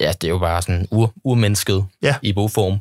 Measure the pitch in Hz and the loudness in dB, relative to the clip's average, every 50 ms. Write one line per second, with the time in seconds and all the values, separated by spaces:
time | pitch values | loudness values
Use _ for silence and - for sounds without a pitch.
0 | - 76 80 - 82 80 87 92 87 82 82 85 90 - 90 87 90 - - 110 | -6 -6 -4 -2 -2 -2 0 0 0 0 0 -2 0 -2 -2 -2 -2 0 0 0
1 | 113 107 - - _ 135 123 120 110 101 104 98 - - 98 95 98 95 - _ | 0 0 -2 -4 _ 0 2 2 2 2 0 0 0 0 0 0 -2 -4 -6 _
2 | - 143 139 - - 107 95 101 104 107 - 113 101 92 98 101 | 0 0 0 0 0 -2 0 0 0 0 0 0 2 2 0 -2